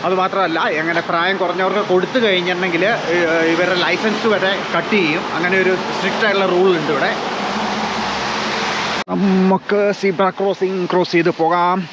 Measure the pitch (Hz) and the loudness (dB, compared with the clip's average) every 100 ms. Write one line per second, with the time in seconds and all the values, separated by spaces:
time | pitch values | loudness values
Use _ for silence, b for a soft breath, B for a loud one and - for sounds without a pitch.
0 | 170 185 185 196 180 160 226 156 165 170 | 0 0 0 0 0 0 0 0 -2 -2
1 | 165 170 175 190 175 180 190 196 - 185 | 0 0 0 0 -2 0 0 0 2 2
2 | 180 151 220 185 175 180 185 170 185 233 | 2 0 2 2 0 -2 -2 0 0 0
3 | 160 175 165 165 165 165 180 180 165 180 | 0 0 2 2 2 2 2 0 0 0
4 | 220 - 226 196 190 196 - 208 226 214 | 0 0 0 2 2 -2 -2 -2 2 2
5 | 160 165 196 151 175 190 185 185 - 226 | 2 -2 -4 -2 0 2 2 0 -2 -4
6 | 190 220 220 196 190 180 190 170 151 139 | -4 0 0 2 2 4 4 2 0 0
7 | 180 - - - - - - 208 214 - | 0 -2 -6 -6 -4 -4 -4 -4 -4 -4
8 | 220 - - - - - - - - - | -4 -4 -4 -4 -4 -4 -4 -4 -4 -6
9 | - 180 196 190 190 190 - 208 202 196 | -4 0 2 4 4 2 0 0 0 0
10 | 196 170 190 - 196 185 185 190 175 180 | -2 2 0 0 -2 0 -2 -2 0 0
11 | 175 175 170 - 160 175 175 185 170 | 2 2 2 0 0 2 2 0 -4